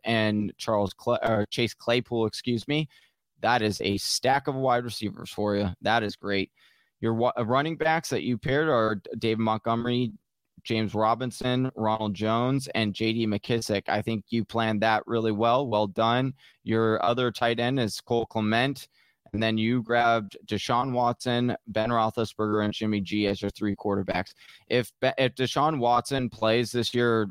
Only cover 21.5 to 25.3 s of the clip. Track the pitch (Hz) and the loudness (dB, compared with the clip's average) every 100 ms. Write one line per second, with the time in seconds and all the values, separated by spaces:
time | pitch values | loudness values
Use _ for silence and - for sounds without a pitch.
21.5 | - - 107 110 117 110 120 107 - 107 | -2 -4 -2 0 2 2 0 -4 -2 0
22.5 | 107 104 - 107 104 92 107 101 95 101 | 0 0 -2 -2 -2 -2 0 0 0 -4
23.5 | - 107 98 104 101 92 92 - - - | -2 -4 -2 -2 -2 -2 -4 -4 -12 -20
24.5 | - - 123 117 - 131 - 131 | -18 -2 0 0 -2 -2 0 0